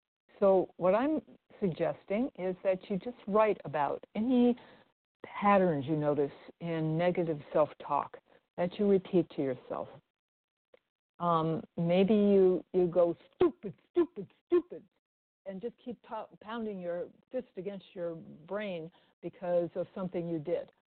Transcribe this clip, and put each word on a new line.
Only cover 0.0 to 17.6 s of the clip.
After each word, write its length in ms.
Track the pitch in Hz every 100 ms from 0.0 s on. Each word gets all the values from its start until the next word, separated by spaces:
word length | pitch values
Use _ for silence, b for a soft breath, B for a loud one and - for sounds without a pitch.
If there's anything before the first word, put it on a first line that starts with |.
| _ _ _ _
So 300 | 196 190 - -
what 160 | 175
I'm 280 | 208 285 311 - 247 _ -
suggesting 720 | 196 147 160 143 - 202 277 -
is 180 | 185 185
that 260 | 196 185 -
you 80 | 190
just 200 | 247 - -
write 320 | 208 220 190 -
about 380 | 151 139 139 - 208
any 400 | 233 247 240 240 B B B _ _ _
patterns 600 | - - 202 202 185 143 135
you 80 | 151
notice 360 | 147 147 139 - - -
in 360 | 170 165 156 156
negative 440 | 180 180 165 147 -
self-talk 680 | 165 147 - - 143 - - b b b -
that 200 | 180 -
you 100 | 202
repeat 420 | 196 - 185 160
to 100 | -
yourself. 460 | 135 127 - - 151 147 _ _ _ _ _ _ _ _ _ _ _ -
Um, 440 | 175 165 160 156 - -
maybe 380 | 170 180 196
you, 500 | 214 202 196 185 185 -
you 120 | 185 180
go, 300 | 175 175 165 _ -
"Stupid, 380 | 349 - 202 - _
stupid, 360 | 349 320 - 185 _ _
stupid," 380 | 349 - 165 - _ _ _ _ _ 196
and 120 | 190
just 140 | 233 -
keep 140 | - 220
pou-, 340 | - 220 - -
pounding 380 | 202 233 214 190
your 260 | 175 175 151 - _
fist 160 | 254 240
against 280 | -